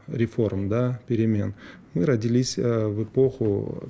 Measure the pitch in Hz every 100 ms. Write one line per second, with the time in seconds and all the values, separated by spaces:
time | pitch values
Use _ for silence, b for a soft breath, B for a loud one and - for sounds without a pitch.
0 | - 113 113 - 104 98 98 113 123 123
1 | - 113 113 104 101 101 B B - 165
2 | 160 117 113 123 127 - 120 113 107 104
3 | 110 131 131 - 110 101 107 -